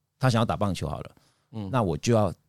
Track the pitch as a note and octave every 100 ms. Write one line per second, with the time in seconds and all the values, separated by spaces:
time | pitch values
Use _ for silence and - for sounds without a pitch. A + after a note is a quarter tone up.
0 | _ _ B2+ A2+ A2+ E2 G2+ E2+ D2+ C#2+
1 | - _ _ _ _ A2+ G2 B2 G2+ D2+
2 | - A#2 G2+ -